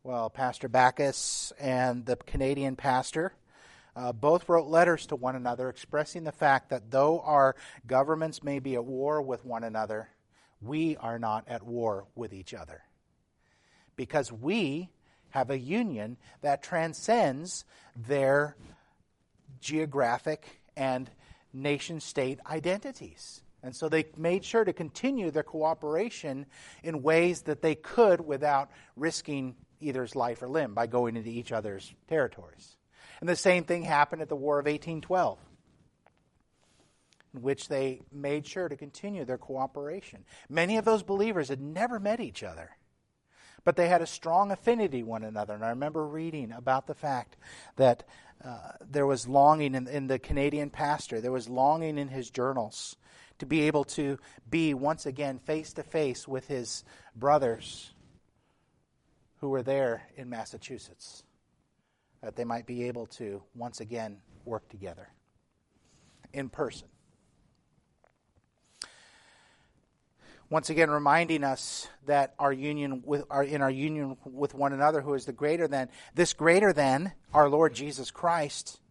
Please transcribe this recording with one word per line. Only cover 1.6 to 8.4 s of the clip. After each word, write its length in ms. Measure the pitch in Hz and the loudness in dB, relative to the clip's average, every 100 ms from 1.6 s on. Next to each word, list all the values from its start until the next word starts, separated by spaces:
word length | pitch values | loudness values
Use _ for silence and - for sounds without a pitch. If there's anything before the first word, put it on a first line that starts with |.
| 139 127 127 123 117 | -2 2 2 0 -2
the 100 | 120 | -4
Canadian 640 | - 139 135 139 135 131 | -2 -2 0 0 -2 -2
pastor, 560 | 147 127 127 156 185 - _ _ - - _ - | 2 2 0 -4 -4 -6 _ _ -20 -20 _ -8
uh, 180 | 123 | -6
both 340 | 113 143 175 - | 0 4 4 6
wrote 200 | 170 147 | 4 6
letters 380 | 165 175 160 - | 6 6 4 -2
to 80 | 135 | -4
one 200 | 127 131 | -2 -2
another 320 | 123 123 127 | -4 -2 -4
expressing 560 | 120 - 151 151 175 | -6 -4 -4 -2 -6
the 80 | 156 | -10
fact 380 | - 147 135 - | 2 4 4 2
that 200 | 127 110 | -8 0
though 300 | 131 147 165 | 4 6 4
our 360 | - 147 135 131 - - 117 | 4 6 6 4 -12 -20 0
governments 560 | 127 139 160 160 - | 2 4 0 -2 -4